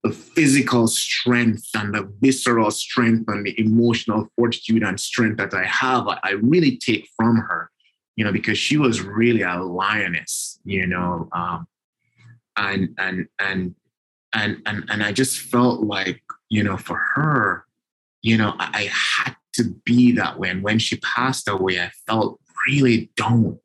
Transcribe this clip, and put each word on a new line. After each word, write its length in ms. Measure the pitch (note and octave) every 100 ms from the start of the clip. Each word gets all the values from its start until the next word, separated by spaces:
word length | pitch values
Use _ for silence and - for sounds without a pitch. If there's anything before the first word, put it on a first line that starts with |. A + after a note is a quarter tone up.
the 100 | A#2+
physical 720 | - - - D3 C#3 B2 A#2+ A2+
strength 800 | - - - B2 A#2+ A#2 A2 -
and 200 | G#2+ G#2+
the 160 | G#2 G2 G2+
visceral 500 | C3 C3 - A#2 G#2+
strength 540 | G2+ - - A#2 A2+ G#2+
and 180 | G#2 G2+
the 120 | F#2+
emotional 680 | A2 A2+ A#2 A2+ - G#2+ G#2+ -
fortitude 460 | A#2 A#2 - A2+
and 160 | G#2+ F#2+
strength 380 | - - A2+ A2
that 160 | G2
I 120 | G2
have, 440 | F#2 - C3 B2 G2+
I, 100 | F2+
I 80 | F#2
really 460 | G2 A2+ F3 D3 -
take 300 | - G#2+ - -
from 200 | A2+ A2+
her, 340 | - E2+ - _ _ _ _ -
you 80 |
know, 80 | G#2+
because 240 | G2 - D3
she 220 | - D3+
was 240 | C3+ A2+
really 400 | F#2+ G#2 A#2+ A2+
a 160 | F#2 F2+
lioness, 1000 | F2+ F2+ G2 G#2+ F#2+ E2+ - - - -
you 220 | F#2+ F#2+ F2+
know, 420 | F2+ F2+ F2 E2
um, 340 | F2+ F2 E2 E2+ _ _ _ _ _ - - _ -
and, 380 | G2+ G2 F#2 -
and, 280 | F#2+ F#2 - -
and, 360 | G2 G2 F2+ - _ _ _ _ _
and, 300 | A2+ G#2 A2 G#2+
and, 180 | G#2 -
and 140 | G#2+
I 100 | G#2
just 260 | G#2 C3 -
felt 440 | - A#2+ B2 A#2+
like, 400 | A2 G2 F#2+ - _ - _
you 140 | G#2+
know, 140 | G2+ F#2+
for 200 | - E2
her, 680 | - - D#3 C#3 G2+ F2+ _ _ _ _ _ _
you 140 | A2 A2+
know, 160 | G#2 -
I, 120 | D#2+
I 180 | G#2 G2+
had 440 | - - - - - _
to 100 | - G#2+ F2+
be 280 | - A#2+ B2
that 260 | A2+ F2 D#2+
way. 100 | F2+
And 140 | F#2
when 160 | G2 A2
she 180 | - -
passed 500 | - A#2+ B2+ B2+ -
away, 320 | G2+ F#2+ F2+
I 100 | F2+ - -
felt 340 | A2 G#2 - _ - -
really 420 | C#3 B2+ A2+ - -
down. 420 | G#2+ A#2 F#2+ -